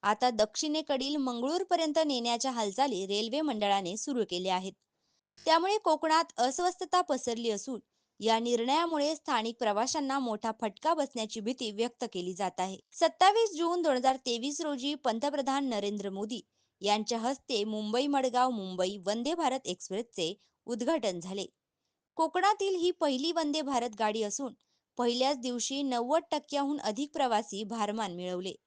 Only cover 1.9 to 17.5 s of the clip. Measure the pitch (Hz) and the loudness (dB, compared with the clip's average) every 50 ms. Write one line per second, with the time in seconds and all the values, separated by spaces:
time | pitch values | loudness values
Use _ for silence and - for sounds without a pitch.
1.9 | 294 320 320 294 277 247 233 240 233 233 - 262 254 233 220 202 196 - 269 285 | 2 2 2 2 0 0 0 0 0 0 0 -2 0 0 -2 -2 2 0 0 0
2.9 | 233 185 196 190 202 202 220 233 220 294 320 294 247 214 208 202 196 196 196 170 | 2 -2 -2 -2 0 -2 0 0 -2 0 0 0 0 0 2 2 2 2 0 -2
3.9 | 185 226 - - 277 247 214 - 180 180 185 190 185 180 185 190 185 _ _ _ | -6 -6 -4 -4 -2 -2 -2 -2 -2 -4 0 0 0 0 -2 -6 -12 _ _ _
4.9 | _ _ _ _ _ _ _ _ _ - - 320 320 330 339 381 415 427 - 359 | _ _ _ _ _ _ _ _ _ -6 2 4 4 4 4 4 0 2 4 2
5.9 | 311 294 - 320 311 320 330 320 - - 240 254 269 - 349 359 349 - 370 311 | 2 2 2 2 4 4 2 2 0 0 0 0 0 0 0 0 0 -2 -6 0
6.9 | - 359 349 - 285 254 - 247 233 226 233 233 214 202 - - 262 202 - _ | 2 2 2 2 0 -2 0 -4 -4 -2 -2 -2 -2 -2 -4 -6 -8 -8 -10 _
7.9 | _ _ _ _ _ _ 202 220 226 226 233 240 240 226 233 247 269 320 339 339 | _ _ _ _ _ _ 2 2 2 2 2 0 0 0 2 2 2 2 2 0
8.9 | 330 294 285 294 320 302 _ - 277 233 220 226 233 _ 247 214 208 202 233 262 | 0 0 0 0 -2 -2 _ -2 0 0 0 -2 -4 _ 0 0 2 2 0 0
9.9 | - 320 277 269 269 277 262 240 214 208 - 226 220 _ - 214 202 - - 311 | 0 -2 -2 0 0 0 0 -2 -4 -2 -4 -4 -4 _ -4 -6 -6 -2 0 0
10.9 | 339 311 277 269 _ 240 220 220 - 226 202 220 254 247 262 220 202 202 226 247 | 2 2 0 -2 _ -6 -6 -6 -6 -6 -4 -4 -4 -4 -4 -6 -2 -2 -4 -4
11.9 | 233 _ 247 226 - 185 175 180 185 175 202 185 - - 185 190 190 185 _ _ | -2 _ -8 -6 -6 -6 -6 -6 -4 -4 -4 -4 -2 -4 -6 -6 -6 -12 _ _
12.9 | _ - 339 320 320 _ 370 381 415 453 466 415 370 294 339 339 349 359 339 320 | _ 2 2 2 4 _ 6 6 6 6 2 2 0 0 0 0 2 2 2 2
13.9 | 269 254 247 262 262 262 _ 262 233 233 226 285 294 294 330 311 285 254 240 285 | 2 4 4 2 2 2 _ -4 -4 -2 -2 -4 -4 -4 -4 -4 -4 -2 -2 -4
14.9 | 294 285 _ 254 220 226 220 285 277 294 269 262 269 277 277 262 233 208 202 202 | -4 -2 _ -2 0 0 -2 -2 0 0 0 0 0 0 0 0 -2 -2 -2 -2
15.9 | 208 208 196 202 190 196 202 214 247 208 - _ _ _ _ _ _ _ 190 202 | -4 -4 -6 -6 -6 -6 -6 -6 -6 -8 -10 _ _ _ _ _ _ _ 0 0
16.9 | 208 214 214 220 240 226 220 247 277 262 _ _ | 2 2 0 -2 -2 -2 0 -2 -4 -4 _ _